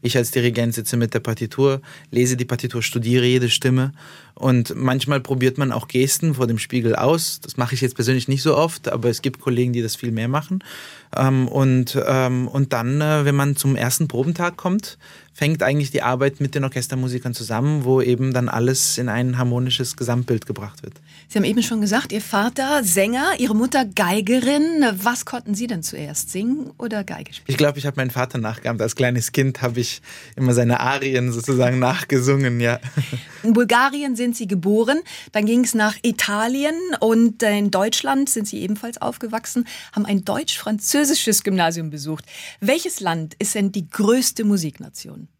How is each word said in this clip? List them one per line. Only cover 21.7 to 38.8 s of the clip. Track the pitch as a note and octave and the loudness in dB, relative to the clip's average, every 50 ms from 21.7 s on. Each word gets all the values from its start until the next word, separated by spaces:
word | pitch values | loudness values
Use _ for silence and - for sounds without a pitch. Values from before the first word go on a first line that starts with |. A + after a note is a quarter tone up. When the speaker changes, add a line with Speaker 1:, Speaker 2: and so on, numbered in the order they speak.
| A#3 A3 | 0 -2
Speaker 2:
gesagt, | G#3 G3+ G3+ B3 C#4+ - | 0 0 0 0 -2 -2
Ihr | - G#3+ | -6 -6
Vater | G#3 - - G3+ G3+ A#3+ - - C4 C4+ D4 D4 B3 | -6 -2 0 0 0 0 -2 -2 -2 0 0 0 2
Sänger, | F#3+ E3 G3 G3 G#3 A#3 B3+ C#4+ F4+ F#4+ - | 2 2 2 2 2 2 0 0 0 0 0
Ihre | B3 - A3 | 0 2 2
Mutter | G#3+ A#3 C4 - C#4 B3+ | 2 2 2 2 2 0
Geigerin. | G#3 F#3 - G3+ F3 F#3 G#3+ G#3 F#3 A#3+ B3+ A#3+ B3 C#4+ D4 D4+ D#4+ E4 D#4 C#4+ A#3+ G#3 F#3 | 0 0 0 2 2 2 0 2 2 2 2 2 2 2 2 2 2 4 4 4 2 2 2
Was | G3 A3+ A#3+ B3 - | 0 0 0 0 -6
konnten | - - B3 - - G3+ | -8 -10 -10 -4 -4 -4
Sie | F#3+ A#3+ A#3 | -4 -2 -4
denn | A#3+ E3+ | -4 -4
zuerst, | D#3 - - D3 D3 C#3+ D3+ - - - | -6 -6 -8 -8 -10 -8 -6 -6 -6 -6
singen | - F#3 G#3 A#3+ C4 D4+ B3+ C4 - _ | -6 -4 -2 0 -2 -2 -4 -10 -10 _
oder | A#3+ A#3 A3 G#3 G3 | -8 -6 -4 -4 -6
Geige | - E3+ D#3 D#3 - - | -6 -10 -12 -12 -14 -16
spielen? | - - - | -18 -6 -4
Speaker 1:
Ich | C3+ | 0
glaub, | B2+ D3+ D3 C#3+ D3 | 2 2 2 2 0
ich | C3+ | -6
hab | D3 C#3 | -6 -2
meinen | - C3 B2+ | -2 -4 -2
Vater | A#2+ B2+ B2+ B2+ - B2 | 0 -2 -4 -2 -2 -4
nachgeahmt. | A2+ G#2+ G#2+ - - A#2+ A#2 G#2+ | -4 -4 -6 -4 -4 -4 -2 -2
Als | A2+ A2 - - | -2 -2 0 2
kleines | C3+ B2 A#2+ B2 A2+ - | 2 2 2 0 -2 -2
Kind | - - C3+ C3+ B2+ - | 0 0 0 0 0 0
hab | - B2 A#2+ B2 | -2 -2 -2 -2
ich | A#2+ - - - _ - - - - - - | -4 -4 -6 -10 _ -20 -20 -20 -20 -16 -6
immer | - C3 B2+ B2 | 0 2 4 4
seine | A#2+ A#2+ A#2 A#2+ B2 | 4 4 4 4 2
Arien | B2 B2+ C3+ C#3 C3+ C3+ C3 B2+ B2 B2+ | 2 0 0 0 0 0 0 0 0 0
sozusagen | A#2 A#2 A#2 C#3 C3+ B2 B2 B2 B2+ B2+ | -2 -4 -2 0 2 4 4 4 4 4
nachgesungen, | B2+ D3+ E3 - - - C#3+ C3 B2 C3 C#3 C#3 C#3 B2+ A#2+ A#2+ | 2 2 2 0 -2 0 0 2 4 4 2 2 2 0 0 2
ja. | A#2+ A#2+ A#2+ A#2+ - B2+ - - B2 - - B2 - - - - | 2 2 0 0 -4 -6 -4 -4 -4 -4 -6 -10 -10 -12 -20 -4
Speaker 2:
In | - A3 A3+ | 0 2 4
Bulgarien | A#3 B3 G#3+ A#3+ A#3+ B3+ C#4 C4 C#4+ D4 C#4 B3+ A3 | 4 4 4 4 4 4 2 0 -2 -4 -4 -2 -2
sind | B3 B3 A#3 | -2 -2 -2
Sie | - A3+ F#3 | -4 -4 -4
geboren, | G3+ F#3 D#3+ F#3+ G#3 G#3+ A3+ A3 C#4+ D#4+ F4+ - - - - - | -4 -2 0 2 2 2 4 2 2 0 -2 -6 -16 -18 -18 -4
dann | - G#3+ G#3 | -2 0 2
ging's | G#3 A#3 A#3+ B3+ A#3 - | 4 4 4 2 2 2
nach | A3+ G#3+ G#3+ G#3+ - | 2 2 0 0 0
Italien | _ A#3+ A#3 A#3 - - G3+ G#3 A3 A#3 B3+ C#4 C#4 D4+ D#4+ E4 F4+ F4+ D#4 - | _ -2 0 0 -2 -2 0 0 0 0 0 0 0 -2 -2 -2 -4 -4 -2 0
und | - A3 A3+ A3+ A#3 A#3 G#3+ - A#3 | 2 4 6 6 6 4 4 2 2
in | G#3+ G#3 G#3 G3+ G3+ | 2 2 2 2 2
Deutschland | F#3+ F#3 F#3+ A3 A3+ - - C4+ C4+ C4+ C#4 C4+ | 2 2 0 2 0 -2 0 0 2 2 2 0
sind | - A#3 G#3 | 0 -2 -2
Sie | G3+ - G#3 | -6 -6 -6
ebenfalls | - F#3 G#3 G#3 | -4 -4 -4 -4